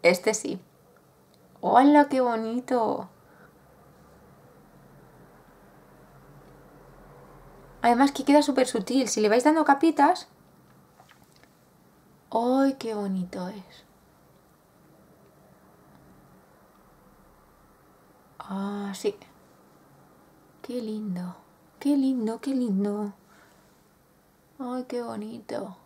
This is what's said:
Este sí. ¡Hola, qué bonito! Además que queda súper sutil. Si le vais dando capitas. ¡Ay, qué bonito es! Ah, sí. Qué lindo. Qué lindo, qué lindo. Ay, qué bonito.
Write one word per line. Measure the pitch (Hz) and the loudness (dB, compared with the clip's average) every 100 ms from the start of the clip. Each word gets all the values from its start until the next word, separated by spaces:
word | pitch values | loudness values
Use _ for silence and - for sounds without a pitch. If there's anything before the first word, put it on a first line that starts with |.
Este | - 277 - | 4 2 -2
sí. | 208 - 185 - _ _ _ _ _ _ _ _ - | -4 -6 -10 -14 _ _ _ _ _ _ _ _ -8
¡Hola, | - 240 277 294 285 | 4 6 8 6 4
qué | 262 | 2
bonito! | 247 226 220 233 247 254 220 - 185 - _ - - _ - - - - - - - - - - - - - - - - - - - - - - - - - - - - - - - - - - - - - - - - - - | 0 -2 -4 -8 -4 -2 -2 -4 -10 -18 _ -20 -20 _ -20 -20 -20 -20 -20 -20 -20 -20 -20 -20 -20 -20 -20 -20 -20 -20 -20 -20 -20 -20 -20 -20 -20 -20 -20 -20 -20 -20 -20 -20 -20 -20 -20 -20 -20 -20 -20 -20 -20 -20 -20 -2
Además | 233 240 277 | 2 4 4
que | 277 262 | 2 4
queda | 285 | 4
súper | 294 269 254 | 4 0 0
sutil. | 233 185 254 233 | -2 -2 0 0
Si | - | 0
le | 214 | 2
vais | 226 | 4
dando | 302 320 202 | 4 2 2
capitas. | 277 330 311 302 359 - _ - _ _ - _ _ - - _ _ - _ _ _ _ _ _ _ _ | 4 2 4 2 2 -6 _ -20 _ _ -20 _ _ -20 -20 _ _ -20 _ _ _ _ _ _ _ _
¡Ay, | 226 240 262 277 269 | -4 0 2 2 0
qué | 226 214 | -8 -6
bonito | 202 190 180 196 180 | -4 -4 -6 -8 -10
es! | 208 185 - _ _ _ _ _ _ _ _ _ _ _ - _ _ _ _ - - _ _ - - - - - - _ _ _ _ - _ _ _ - _ _ _ _ _ _ _ _ _ _ _ - | -12 -18 -20 _ _ _ _ _ _ _ _ _ _ _ -20 _ _ _ _ -20 -20 _ _ -20 -20 -20 -20 -20 -20 _ _ _ _ -20 _ _ _ -20 _ _ _ _ _ _ _ _ _ _ _ -10
Ah, | 196 196 202 202 196 | -6 -6 -6 -8 -4
sí. | 208 202 - - _ - - _ _ - - _ _ _ _ _ | -4 -6 -18 -20 _ -20 -20 _ _ -20 -20 _ _ _ _ _
Qué | - 240 | -12 -10
lindo. | 220 214 214 180 180 - _ _ _ _ | -8 -8 -6 -8 -8 -14 _ _ _ _
Qué | 285 285 | 0 2
lindo, | 262 262 220 233 | 2 0 -4 -4
qué | 277 | -4
lindo. | 269 247 190 202 208 202 196 _ - - _ _ _ _ _ _ _ _ _ _ _ | -2 0 0 -2 -4 -6 -10 _ -20 -20 _ _ _ _ _ _ _ _ _ _ _
Ay, | 247 254 247 | -8 -8 -6
qué | 247 | -8
bonito. | 233 226 214 233 - - 196 185 | -8 -10 -12 -14 -10 -10 -10 -14